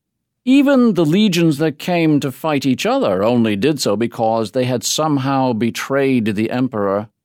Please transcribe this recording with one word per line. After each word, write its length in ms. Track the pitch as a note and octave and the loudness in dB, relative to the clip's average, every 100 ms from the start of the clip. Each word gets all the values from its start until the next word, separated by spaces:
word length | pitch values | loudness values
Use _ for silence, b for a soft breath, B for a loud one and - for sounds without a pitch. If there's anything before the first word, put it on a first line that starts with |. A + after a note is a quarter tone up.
| _ _ _ _ B3 | _ _ _ _ 2
Even 460 | C#4 C#4 C4+ A#3+ | 2 4 4 4
the 120 | F3 D#3 | 2 2
legions 520 | F#3 G#3+ E3+ E3+ C#3 | 2 2 2 2 2
that 220 | D#3+ - | -2 -2
came 400 | - F3 D#3+ C#3+ | -2 0 2 2
to 120 | C#3+ | -2
fight 360 | - D#3+ C#3+ C3+ | -4 -2 0 0
each 180 | A#2+ G#3 | 0 0
other 380 | C4+ D#3+ F#2 | 0 0 0
only 320 | G#2+ B2 A2+ G2+ | 2 2 0 0
did 260 | C3 D3 | 0 0
so 140 | A2+ G#2 | -2 -2
because 560 | A#2 - A2 A2+ G#2+ | -2 -2 -2 -2 -2
they 140 | C3 B2 | -2 -2
had 180 | B2 | -2
somehow 720 | - - D#3 C#3+ C3+ C3+ C3 | -4 -4 -2 0 0 0 0
betrayed 720 | A2 A#2 - - C3+ C3+ B2+ G#2+ | -2 -4 -4 -4 0 0 0 0
the 260 | G2+ A2 | -2 -4
emperor 580 | B2 B2+ A2 G2+ G2+ A2 _ | -2 -4 -2 -2 -2 -4 _